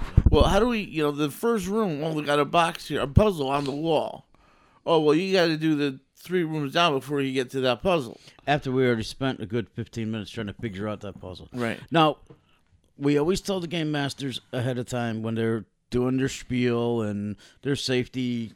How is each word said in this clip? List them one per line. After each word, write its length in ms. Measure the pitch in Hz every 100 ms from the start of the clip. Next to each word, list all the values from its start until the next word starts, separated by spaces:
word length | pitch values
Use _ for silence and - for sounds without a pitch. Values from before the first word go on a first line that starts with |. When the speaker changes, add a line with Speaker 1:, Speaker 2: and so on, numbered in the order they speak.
| - - -
Speaker 1:
Well, 140 | -
how 140 | - 196
do 100 | 247
we, 120 | 226
you 220 | 175 156
know, 100 | 147
the 180 | 143 147
first 360 | - 233 226 180
room, 320 | 220 202 143
well, 140 | 160
we 80 | 156
got 180 | 147 147
a 40 |
box 440 | 139 165 170 - -
here, 120 | 135
a 60 | 135
puzzle 420 | 139 214 170 131
on 160 | 143
the 60 | 139
wall. 540 | 143 165 147 110 - - _ _ _ _ _
Oh, 160 | - 165
well, 140 | 151
you 180 | 156 190
gotta 240 | 190 165 156
do 180 | 160 147
the 240 | 143 135 _ _
three 260 | - 180
rooms 300 | 160 151 143
down 200 | 156 170
before 280 | 135 123 143
you 120 | 135
get 180 | 131 123
to 100 | 135
that 220 | 127 117
puzzle. 360 | 190 170 113 - - - -
Speaker 2:
After 240 | 143 135
we 120 | 127
already 200 | 127 113
spent 360 | - - 135 -
a 60 | 92
good 220 | 117 98
fifteen 420 | - 110 117 110
minutes 200 | 113 95
trying 180 | 117 101
to 60 |
figure 340 | - 117 92 107
out 120 | 101
that 180 | 101 87
puzzle. 280 | 92 90 -
Speaker 1:
Right. 260 | 127 117 - -
Speaker 2:
Now, 280 | - 156 - - - _ _ _ _ _ -
we 200 | 143 147
always 220 | 156 190
tell 200 | - 190
the 60 | 170
game 220 | 175 151
masters 480 | 147 139 - 139 113 -
ahead 260 | 123 123 123
of 80 | 117
time 360 | 123 117 110
when 120 | 113
they're 300 | 113 113 113 - _ _
doing 260 | 123 127 131
their 120 | 131
spiel 760 | - - 123 123 117 120 117
and 340 | 107 101 104 101 - _
their 140 | 139 131
safety 760 | - 127 123 131 123 120 113